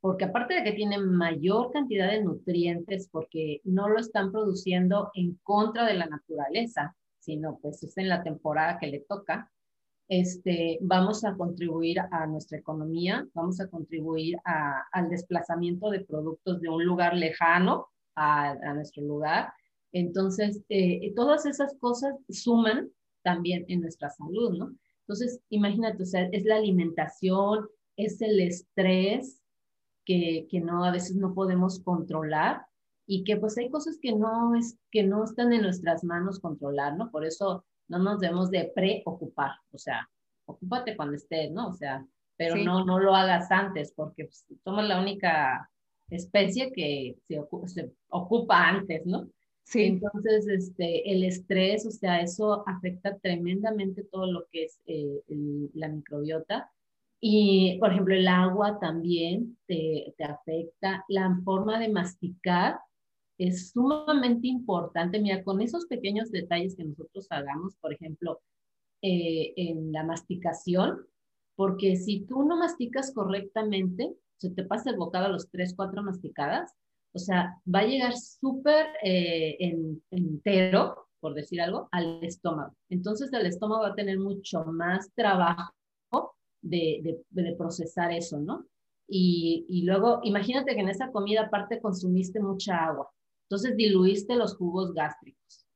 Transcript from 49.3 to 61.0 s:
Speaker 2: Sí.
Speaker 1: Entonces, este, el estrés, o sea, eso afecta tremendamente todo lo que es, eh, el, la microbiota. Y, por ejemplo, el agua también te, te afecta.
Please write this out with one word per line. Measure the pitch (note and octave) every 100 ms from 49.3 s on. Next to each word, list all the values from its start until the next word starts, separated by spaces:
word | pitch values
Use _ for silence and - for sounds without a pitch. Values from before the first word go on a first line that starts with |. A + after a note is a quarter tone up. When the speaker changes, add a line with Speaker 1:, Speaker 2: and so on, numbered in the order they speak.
| _ _ _
Speaker 2:
Sí. | _ A#3
Speaker 1:
Entonces, | G#3 F#3 G3+ G#3 G#3+ G#3+ G3+
este, | F#3+ F#3 - E3+ E3 G3+
el | F#3+
estrés, | F#3 F3+ - F#3+ F#3 G#3+ A3
o |
sea, | G#3 F#3+ F3
eso | F3 F3+ G#3+ G#3 G3+
afecta | F#3 F#3 F3+ G3+ G3+
tremendamente | F#3+ F3 F3 F#3+ A3 G#3+ G3 F#3+
todo | - F#3+ F#3
lo | E3+ -
que | E3 D#3+
es, | _ -
eh, | D#3+ D3 C#3+ -
el, | D3+ D3 C#3+ C#3+ D#3
la | D#3
microbiota. | D3+ D3 D3 D3+ D#3+ D#3+ A3+ - _ _ _ _ _
Y, | A3+ G#3 G#3 F#3+ F#3+ F3+
por | G#3+
ejemplo, | F#3 F#3 F#3+
el | F#3
agua | F3+ F#3 F#3+ G#3 G#3
también | E3+ E3 E3 E3+ E3 F#3+ A#3+ - _
te, | E3+ D#3+ D3+ - -
te |
afecta. | D3 F#3 - D#3+ E3+ _ F#3+ F#3